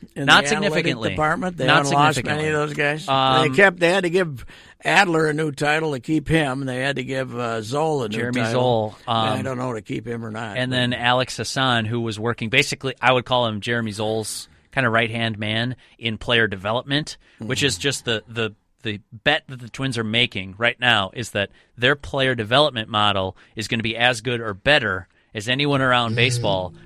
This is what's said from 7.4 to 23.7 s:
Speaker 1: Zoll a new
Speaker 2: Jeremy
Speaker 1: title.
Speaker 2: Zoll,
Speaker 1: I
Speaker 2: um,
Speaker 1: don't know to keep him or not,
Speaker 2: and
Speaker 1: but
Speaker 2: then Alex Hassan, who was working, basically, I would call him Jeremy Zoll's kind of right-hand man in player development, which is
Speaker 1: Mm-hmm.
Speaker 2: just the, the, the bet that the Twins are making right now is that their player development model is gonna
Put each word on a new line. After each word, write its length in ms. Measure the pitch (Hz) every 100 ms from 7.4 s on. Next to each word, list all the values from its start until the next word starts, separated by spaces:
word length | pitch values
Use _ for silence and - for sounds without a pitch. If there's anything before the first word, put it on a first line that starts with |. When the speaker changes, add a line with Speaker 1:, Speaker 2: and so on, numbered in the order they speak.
| 120 113
Speaker 1:
Zoll 420 | 107 143 160 147
a 40 | 113
new 80 | 110
Speaker 2:
Jeremy 220 | 120 123
Speaker 1:
title. 100 | 113
Speaker 2:
Zoll, 440 | 123 127 113 107 - -
Speaker 1:
I 340 | 113 110 107
Speaker 2:
um, 40 |
Speaker 1:
don't 140 | 104 127
know 160 | 127
to 80 | 113
keep 260 | - 135 117
him 160 | 117
or 80 | 113
not, 240 | 110 113 120
Speaker 2:
and 140 | 127
Speaker 1:
but 60 | 127
Speaker 2:
then 160 | 123
Alex 420 | 120 120 123 127 -
Hassan, 480 | 110 - 131 117
who 160 | 110 120
was 180 | 117 104
working, 300 | 110 117 113
basically, 460 | 131 147 - 135 -
I 100 | 123
would 140 | 127 117
call 200 | 127 117
him 120 | 107
Jeremy 320 | 98 120 113
Zoll's 560 | 101 110 110 107 - - _ _
kind 160 | - 127
of 60 |
right-hand 440 | 113 117 117 113 104
man 380 | 107 110 120 127 _ _
in 180 | 117 107
player 300 | - 117 110
development, 680 | 95 98 117 135 139 160 - _ _
which 220 | 113 123
is 120 | 143 -
Speaker 1:
Mm-hmm. 60 |
Speaker 2:
just 240 | 143 131 -
the, 180 | 110 -
the, 260 | 117 110 104 _ _
the 180 | 113 104 -
bet 320 | 117 - 156 -
that 100 | 127
the 80 | 120
Twins 280 | - 135 117
are 60 |
making 520 | 110 113 123 104 95 95
right 220 | 117 123
now 320 | 123 110 95
is 180 | - 113
that 200 | 104 98 _ _ -
their 200 | 123 143
player 380 | - 139 131 123
development 520 | 104 127 151 123 107
model 480 | 107 104 98 95 - - -
is 100 |
gonna 160 | 107